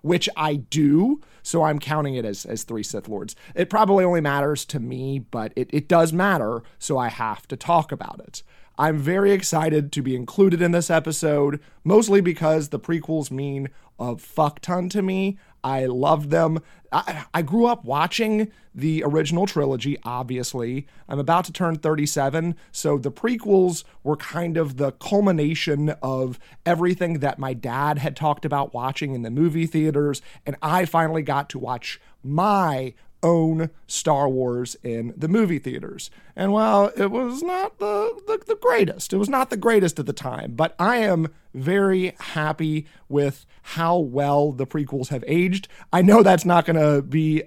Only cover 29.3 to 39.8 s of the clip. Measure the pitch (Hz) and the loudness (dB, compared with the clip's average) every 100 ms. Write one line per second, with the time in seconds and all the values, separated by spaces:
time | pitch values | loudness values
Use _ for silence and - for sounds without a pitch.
29.3 | 123 165 165 160 160 156 147 147 131 - | 2 2 2 0 0 0 2 0 -2 -8
30.3 | - - - 151 180 175 165 160 160 147 | -14 -10 -6 0 0 2 0 0 0 -2
31.3 | 139 147 127 120 123 - - - - 131 | -2 -4 -8 -8 -8 -10 -14 -18 -14 -4
32.3 | 151 202 202 170 135 131 - - - 165 | 0 2 2 2 0 -6 -10 -20 0 4
33.3 | 170 160 160 165 - - - 160 143 143 | 4 4 0 -4 -8 -10 -4 0 2 2
34.3 | 131 123 123 123 - 123 117 117 - 156 | 0 -2 -4 -6 -8 -6 -6 -6 -6 0
35.3 | 220 202 156 131 120 - - - - - | 2 2 0 -6 -10 -10 -14 -16 -18 -14
36.3 | - 196 208 220 202 202 190 196 233 247 | -4 0 2 4 4 4 2 -2 -2 -4
37.3 | 262 349 370 392 - 415 403 440 466 403 | -4 -6 -4 -6 -6 -4 -2 -2 -4 -6
38.3 | 427 - 415 494 466 165 - - 190 208 | -4 -4 0 2 2 2 -2 -4 -2 0
39.3 | 269 262 208 226 214 | 0 -2 0 2 4